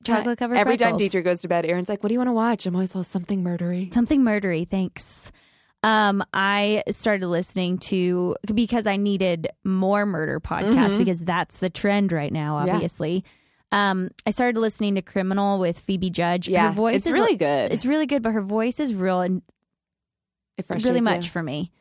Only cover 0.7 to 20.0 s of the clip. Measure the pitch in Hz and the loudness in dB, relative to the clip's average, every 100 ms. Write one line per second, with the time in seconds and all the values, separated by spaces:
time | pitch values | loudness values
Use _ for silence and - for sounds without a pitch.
0.7 | 254 233 226 202 190 175 175 170 170 165 | 4 2 2 0 2 2 0 0 0 2
1.7 | 175 180 202 208 233 254 233 226 226 190 | -2 -2 -2 0 0 0 2 2 0 -2
2.7 | 180 185 190 175 190 175 196 175 175 175 | -2 -2 -4 -4 -6 -4 -2 -2 -2 -2
3.7 | 180 185 240 240 294 247 208 196 165 175 | -2 0 0 2 4 4 2 0 -2 -2
4.7 | 190 185 - - - - - _ _ _ | -2 -2 -6 -14 -14 -18 -20 _ _ _
5.7 | _ 220 214 208 196 - - 196 202 208 | _ 2 4 4 2 -2 0 2 2 2
6.7 | 214 - 196 226 202 180 170 185 190 180 | 0 -2 -4 0 0 0 -2 -2 -2 -2
7.7 | 180 - 190 180 180 180 - 196 214 226 | -2 -2 0 2 0 0 -4 -2 0 0
8.7 | 240 220 196 202 196 185 170 165 - 190 | 0 0 0 0 0 0 0 -4 -6 -2
9.7 | 190 190 208 208 170 156 143 - 165 190 | 0 2 2 0 -2 -2 -4 -4 -4 2
10.7 | 262 208 202 233 175 170 175 160 - 180 | 4 4 2 0 0 -2 -2 -4 -4 -6
11.7 | - 202 202 196 165 147 156 151 151 147 | -2 0 2 2 0 -2 -4 -2 -2 0
12.7 | 180 170 - 160 180 - _ _ _ _ | 0 -2 -4 -4 -4 -6 _ _ _ _
13.7 | 202 202 190 185 - - 214 247 226 220 | 0 2 0 -4 -6 -6 0 0 2 -2
14.7 | - 208 196 - 202 185 196 202 196 180 | 0 -2 -2 -2 -2 0 0 2 2 0
15.7 | 170 - 190 185 170 170 180 175 180 165 | -2 -4 -2 -2 0 0 0 0 2 2
16.7 | 190 226 214 339 330 440 254 147 143 107 | 2 0 0 2 2 2 2 2 2 0
17.7 | - 247 302 294 285 226 220 196 214 233 | -2 0 0 0 0 0 -2 -2 -2 -2
18.7 | 247 294 202 185 180 180 185 - _ _ | -2 -4 0 0 0 0 -2 -6 _ _
19.7 | _ _ _ | _ _ _